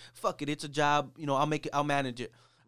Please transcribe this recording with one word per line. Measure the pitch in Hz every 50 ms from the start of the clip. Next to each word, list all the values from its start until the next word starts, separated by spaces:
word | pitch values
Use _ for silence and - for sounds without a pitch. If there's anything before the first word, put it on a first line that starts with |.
| - - -
"Fuck | - - - 175 -
it, | 151 139
it's | 151 - -
a | 147
job, | 135 151 147 147 147 147 139 123 -
you | - 160 143
know, | 139
I'll | 135 147
make | 151 156 147 - -
it, | -
I'll | 143 147
manage | 147 143 143 139 127 117 120
it." | 120 - - - - _ _ _ _